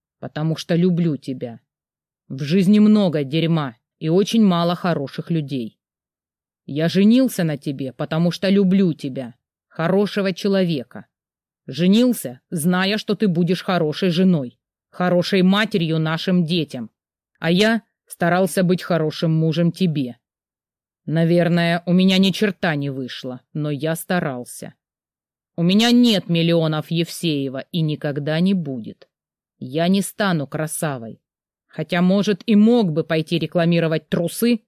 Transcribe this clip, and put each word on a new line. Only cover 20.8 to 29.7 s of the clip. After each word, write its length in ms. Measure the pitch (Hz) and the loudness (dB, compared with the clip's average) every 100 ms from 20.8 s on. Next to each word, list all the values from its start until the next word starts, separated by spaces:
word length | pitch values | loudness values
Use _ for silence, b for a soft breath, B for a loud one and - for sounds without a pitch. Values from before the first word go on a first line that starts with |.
| _ _ | _ _
Наверное, 800 | - 156 165 175 165 170 170 170 | -4 0 2 2 2 2 2 0
у 80 | - | 0
меня 260 | 180 190 190 | 2 4 4
ни 120 | 196 | 2
черта 460 | - 214 - 180 151 | 2 -2 -2 -4 -2
не 140 | 143 | -4
вышло, 500 | 135 123 - 127 127 _ | -6 -10 -10 -12 -12 _
но 180 | 156 151 | -6 -4
я 260 | 143 156 165 | -4 -4 -6
старался. 800 | - 180 156 123 123 - - - _ _ _ _ _ _ _ - | -4 -2 -2 -6 -12 -16 -18 -20 _ _ _ _ _ _ _ -2
У 80 | |
меня 260 | 170 202 233 | 2 4 4
нет 380 | 240 240 196 - | 4 4 2 0
миллионов 640 | 165 165 170 160 156 - | 0 2 2 0 -2 -4
Евсеева 720 | 165 160 - 170 143 135 131 - | -4 -4 -4 -4 -2 -4 -8 -8
и 80 | 175 | -4
никогда 580 | 156 147 151 143 147 156 | -2 -4 -6 -6 -4 0
не 160 | 190 | 0
будет. 540 | 196 147 127 107 - - _ _ _ _ - | 0 -4 -8 -12 -18 -20 _ _ _ _ -16
Я 280 | 127 | -8